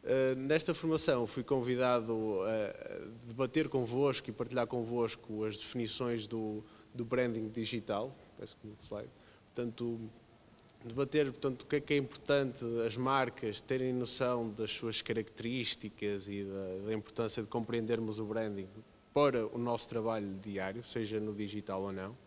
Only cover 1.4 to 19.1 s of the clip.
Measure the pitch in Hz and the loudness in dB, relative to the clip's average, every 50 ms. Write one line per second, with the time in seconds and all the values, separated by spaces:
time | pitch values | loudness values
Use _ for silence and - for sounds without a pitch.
1.4 | 117 - 143 131 120 123 127 123 127 123 123 120 113 113 113 110 110 110 104 95 | 0 2 2 2 4 2 2 4 6 6 6 4 4 2 0 0 2 2 2 2
2.4 | 92 104 110 110 104 98 - - - - - - - - 113 117 120 117 113 120 | 2 2 2 2 0 -2 -4 -8 -10 -8 -8 -8 -8 -10 -12 -14 -12 -12 -2 0
3.4 | 135 123 - 156 151 - - 135 123 110 120 127 143 143 127 - - - 110 - | 0 2 4 2 2 4 2 0 2 2 2 4 4 4 4 2 -2 -6 -4 -4
4.4 | 123 123 127 123 120 117 - 123 117 113 120 120 117 110 - - - - 107 107 | -4 -2 2 0 0 2 0 -2 -2 0 2 2 2 2 0 -6 -8 -6 -4 -2
5.4 | 107 110 104 - - - - 127 117 107 - - 127 120 120 113 107 104 117 113 | -2 -2 -2 -4 -8 -6 -2 -2 -2 -2 -2 -2 0 0 0 -2 -2 -4 -4 -4
6.4 | 110 107 107 107 107 - - - - - - 123 117 113 123 123 123 120 113 113 | -2 -2 -4 -6 -8 -12 -20 -20 -20 -14 -6 -6 -2 0 2 2 2 2 2 -2
7.4 | 110 107 110 120 113 107 - 113 101 - 107 101 113 135 135 - - - - - | -4 -4 -2 -4 -4 -2 -2 -4 -2 -2 -2 -2 -2 -4 -8 -14 -20 -20 -16 -14
8.4 | - - - - - 107 104 - - - 107 104 113 127 - - - - - - | -14 -14 -14 -16 -16 -16 -16 -16 -12 -10 -8 -8 -8 -10 -14 -20 -20 -20 -20 -20
9.4 | - - - - 123 120 113 - 120 117 117 113 113 110 - - - - - - | -20 -10 -6 -4 -4 -4 -4 -4 -4 -4 -2 -4 -6 -12 -12 -16 -20 -20 -20 -20
10.4 | - - - - - - - - - 120 117 131 139 131 147 151 147 135 120 - | -20 -20 -20 -20 -20 -20 -20 -16 -12 -6 0 0 0 2 4 2 2 2 0 -2
11.4 | - 139 127 123 - - - 147 143 - 147 143 135 123 - - - - 143 143 | -2 -2 -2 -2 -4 0 0 0 2 4 2 2 2 0 -6 -10 2 4 4 4
12.4 | 139 131 - - 123 117 117 117 117 113 107 120 127 131 135 139 131 120 - - | 4 2 -2 -4 -4 -2 0 2 2 2 2 2 2 4 4 4 4 2 0 -4
13.4 | - 110 101 - - - 135 131 127 131 127 127 123 117 - - 135 123 123 120 | -4 -4 -4 -4 -2 0 0 0 2 0 0 0 0 -2 0 2 2 2 2 2
14.4 | 117 113 101 107 110 104 - - - 113 110 - - - 113 113 107 - - - | 0 -2 -2 -4 -4 -4 -2 -2 -2 -2 -2 -2 -2 -2 -2 -2 -2 -4 -8 -6
15.4 | 110 117 123 131 - - - - - 107 - - 104 104 101 98 92 101 101 101 | -4 -2 -2 0 0 -2 -2 -4 -6 -10 -8 -4 -2 -2 -2 -2 -4 -6 -6 -4
16.4 | 101 98 98 98 98 92 92 95 98 107 110 107 104 - - - 117 110 - - | -4 -4 -4 -4 -4 -4 -4 -4 -2 -2 -2 -2 -4 -6 -2 -2 -2 0 0 -2
17.4 | 110 101 - 120 113 107 117 117 110 110 120 113 113 107 107 107 110 104 107 113 | -4 -2 -2 -2 -2 0 0 0 2 2 0 0 0 -2 -2 -4 -4 -2 0 0
18.4 | 110 107 101 98 95 95 98 110 110 - - - - - | 0 0 -2 -4 -6 -8 -12 -18 -20 -20 -20 -20 -20 0